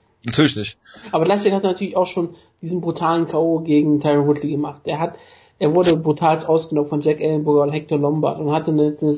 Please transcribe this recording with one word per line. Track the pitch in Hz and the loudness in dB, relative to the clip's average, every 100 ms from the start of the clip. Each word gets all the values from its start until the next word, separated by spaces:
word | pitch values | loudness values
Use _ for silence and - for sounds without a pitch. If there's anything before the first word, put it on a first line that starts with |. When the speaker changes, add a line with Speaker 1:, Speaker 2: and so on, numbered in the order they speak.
| _ _ | _ _
Speaker 1:
Natürlich | 120 131 147 107 | -4 2 2 0
nicht. | 101 - _ - - | -8 -12 _ -20 -6
Speaker 2:
Aber | 160 | -2
Leicester | 165 208 208 | 2 2 2
hat | 196 | 0
natürlich | 196 180 196 185 | -2 -2 -4 -2
auch | 180 | -2
schon | 185 170 - _ - | -2 -6 -8 _ -14
diesen | 165 180 | -8 -6
brutalen | 165 160 165 165 165 | -4 -2 0 0 0
K | 156 | 0
O | 165 165 | 0 0
gegen | 160 147 151 143 | 2 2 4 2
Tyron | 147 147 143 | 2 2 2
Woodley | 143 143 | 0 -2
gemacht. | 143 147 - | -4 -6 -8
Er | - 151 | -8 -4
hat, | 170 - - - _ - | -6 -8 -20 -20 _ -2
er | 151 | 0
wurde | 175 175 160 | 4 4 2
brutal | 160 147 160 160 | 0 2 2 0
ausgenockt | - 160 160 151 147 | 2 0 0 -2 -2
von | 151 | -2
Jack | 151 - | 0 0
Ellenberger | 156 156 151 147 | 0 0 2 2
und | 143 | 2
Hector | 151 151 147 | -2 -2 -2
Lombard | 143 156 143 160 | 0 0 -2 -2
und | 151 | -2
hatte | 156 160 | -2 0
eine, | 151 151 151 | 2 2 0
eine, | 151 | -2